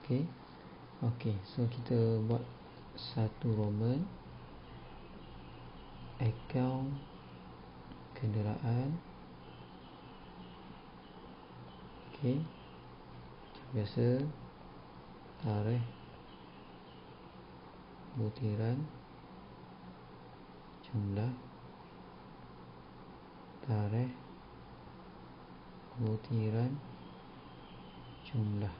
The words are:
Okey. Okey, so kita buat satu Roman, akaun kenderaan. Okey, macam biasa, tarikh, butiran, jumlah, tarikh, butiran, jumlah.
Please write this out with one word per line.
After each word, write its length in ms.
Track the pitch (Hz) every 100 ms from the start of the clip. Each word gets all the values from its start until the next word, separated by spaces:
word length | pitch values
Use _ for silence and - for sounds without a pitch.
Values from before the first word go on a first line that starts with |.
Okey. 240 | - 127 170 - - - - - - -
Okey, 360 | 120 - 113 101 -
so 160 | -
kita 560 | 117 - - 120 113 113 110
buat 160 | 120 - - - - -
satu 640 | - - - 107 - 120 107
Roman, 480 | 104 104 113 135 196 - - - - - - - - - - - - - - - - - - - 120 -
akaun 720 | 117 - - 131 127 131 135 139 139 - - - - - - - - - -
kenderaan. 880 | - 113 107 104 - 120 120 135 170 - - - - - - - - - - - - - - - - - - - - - - - - - - - - - - -
Okey, 320 | - 127 143
macam 1200 | 160 - - - - - - - - - - - - 123
biasa, 280 | 104 - 120 127 147 - - - - - - - - - - -
tarikh, 480 | 127 104 107 120 120 - - - - - - - - - - - - - - - - - - - - - - 131
butiran, 640 | 107 - 110 104 110 131 156 - - - - - - - - - - - - - - - - - - -
jumlah, 480 | - 113 101 98 117 127 - - - - - - - - - - - - - - - - - - - - - -
tarikh, 480 | 131 107 104 113 127 123 - - - - - - - - - - - - - - - - - 120
butiran, 720 | 110 110 - 113 110 110 127 147 - - - - - - - - - - - - - - -
jumlah. 480 | 120 107 101 101